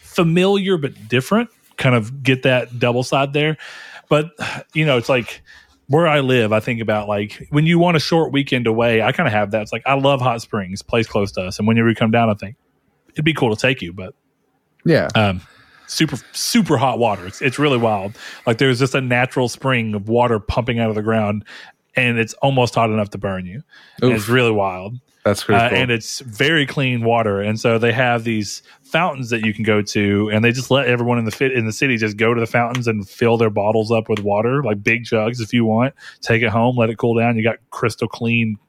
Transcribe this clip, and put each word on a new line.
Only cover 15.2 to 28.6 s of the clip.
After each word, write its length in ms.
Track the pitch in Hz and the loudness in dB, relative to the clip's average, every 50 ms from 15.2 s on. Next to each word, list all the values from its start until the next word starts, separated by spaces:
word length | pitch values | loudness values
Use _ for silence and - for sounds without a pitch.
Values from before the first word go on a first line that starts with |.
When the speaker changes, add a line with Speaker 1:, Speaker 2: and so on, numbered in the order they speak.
| 110 101 92 90 - - _ _ - _ _ - _ | 2 2 0 -4 -8 -14 _ _ -20 _ _ -20 _
Speaker 1:
super, 300 | - - - 165 147 143 120 - - | -12 -2 -2 -2 -2 -2 -8 -10 -12
super 440 | - - - - - 240 196 160 156 120 | -10 -8 -6 0 2 2 2 4 2 2
hot 200 | 139 131 120 110 | 2 0 2 2
water. 280 | 120 113 101 92 87 | 0 0 0 -2 -6
It's, 160 | 95 - - | -14 -12 -4
it's 160 | - 127 120 - | -4 -4 0 0
really 200 | 143 151 135 120 | 0 2 2 2
wild. 380 | 117 113 107 98 95 104 117 - - - - - - | 2 2 0 0 -4 -6 -10 -12 -18 -18 -18 -6 -2
Like, 120 | - 117 - | -2 0 2
there's 200 | - 135 127 113 | 4 2 4 2
just 160 | 139 127 - | 0 0 0
a 60 | 143 | -2
natural 480 | 131 127 123 123 123 127 - 143 127 117 | 0 0 0 0 0 0 0 -2 -2 -2
spring 460 | - - - 135 131 120 113 110 104 | -2 -4 -2 0 0 0 0 -2 -4
of 140 | 104 98 107 | -4 -2 0
water 300 | 113 120 120 117 117 107 | 2 2 4 2 2 0
pumping 380 | - - - - 120 120 120 117 | -2 -2 -4 -2 -2 -2 0 0
out 100 | 117 110 | 0 0
of 60 | 107 | 0
the 80 | 107 | -2
ground, 420 | 104 110 110 113 107 101 107 107 101 - - - - - _ _ _ _ _ | -2 0 0 0 0 0 -2 -4 -6 -10 -20 -20 -20 -20 _ _ _ _ _
and 220 | 131 127 120 120 117 | 0 0 2 2 0
it's 140 | 113 110 - | -2 -2 -4
almost 400 | - - 139 135 131 123 117 - | -2 0 0 2 2 2 2 2
hot 160 | 120 117 110 | 0 0 2
enough 200 | 110 110 107 101 | 2 0 -2 -2
to 80 | - 98 | -6 -8
burn 260 | 101 101 95 92 90 | -6 -6 -6 -6 -8
you. 160 | 90 90 139 160 _ _ - - - _ - | -10 -12 -14 -16 _ _ -20 -20 -20 _ 0
And 100 | - 127 | 0 2
it's 120 | 123 110 101 | 2 2 0
Speaker 2:
Oof. 60 | 104 | 2
Speaker 1:
really 200 | 120 127 123 117 | 2 2 4 2
wild. 440 | 110 104 98 95 90 90 92 101 123 123 _ _ _ _ _ | 2 2 0 -2 -2 -6 -10 -10 -12 -12 _ _ _ _ _
Speaker 2:
That's 180 | 104 101 - - | -2 -2 -2 0
pretty 140 | - 107 117 | 2 2 4
Speaker 1:
Uh, 100 | 117 107 | 4 4
Speaker 2:
cool. 80 | 107 123 | 2 0
Speaker 1:
and 120 | 131 123 | 0 0
it's 300 | 120 113 - - - - | -2 -4 -4 -8 -12 -12
very 460 | 143 127 107 104 139 147 165 160 143 | -12 -14 -4 -2 0 2 4 2 2
clean 360 | 131 - 156 139 127 123 120 | 0 -2 -2 -2 0 0 0
water. 380 | 113 113 117 117 113 107 98 98 | 0 2 2 2 2 0 0 0
And 180 | 101 107 107 110 | -2 -2 -4 0
so 200 | - 123 117 113 | 0 2 2 2
they 140 | 113 117 | 2 0
have 320 | 110 123 131 123 120 120 113 | 2 2 0 0 0 0 -2
these 380 | 117 113 107 104 101 - - | -2 -2 -2 -4 -6 -8 -14